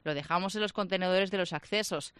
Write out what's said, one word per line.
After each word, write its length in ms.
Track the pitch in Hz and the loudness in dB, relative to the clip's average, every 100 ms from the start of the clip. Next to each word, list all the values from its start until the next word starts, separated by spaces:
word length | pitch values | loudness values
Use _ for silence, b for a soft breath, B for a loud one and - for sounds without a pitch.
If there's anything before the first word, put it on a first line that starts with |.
Lo 100 | 151 | -4
dejamos 420 | 143 143 175 190 214 | -4 0 0 0 -2
en 60 | |
los 120 | 208 | -2
contenedores 580 | - 190 185 185 185 196 | -2 0 2 4 4 2
de 80 | 196 | 0
los 140 | 175 | -2
accesos. 600 | 151 - 208 208 156 - | -4 -2 -2 0 -4 -6